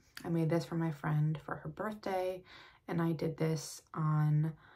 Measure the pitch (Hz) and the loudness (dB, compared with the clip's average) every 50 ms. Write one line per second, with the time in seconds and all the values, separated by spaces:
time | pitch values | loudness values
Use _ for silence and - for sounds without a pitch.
0 | _ _ _ - - 185 165 165 165 156 165 170 165 - 165 165 165 165 151 - | _ _ _ -10 -4 -2 0 2 2 2 2 0 0 -2 -2 -2 0 -2 -2 -2
1 | - 151 151 151 151 156 156 151 - - - - - 165 151 - 190 214 214 214 | -2 0 2 2 2 2 0 -2 -4 -8 -8 -6 -8 -10 -8 -6 -6 -6 -6 -6
2 | - 202 190 185 185 185 185 185 185 - - - - - - - _ - 180 165 | -6 -2 -2 0 0 -2 -4 -6 -10 -16 -20 -20 -20 -20 -20 -18 _ -4 -2 0
3 | 170 170 165 156 - 160 147 - 160 160 160 151 - - - - - _ - - | 2 2 0 0 -2 -2 0 0 0 0 0 0 -4 -8 -14 -16 -18 _ -4 0
4 | 156 156 156 151 151 151 151 151 151 160 156 - - - - | 2 2 4 4 6 6 6 4 4 2 -2 -6 -16 -20 -20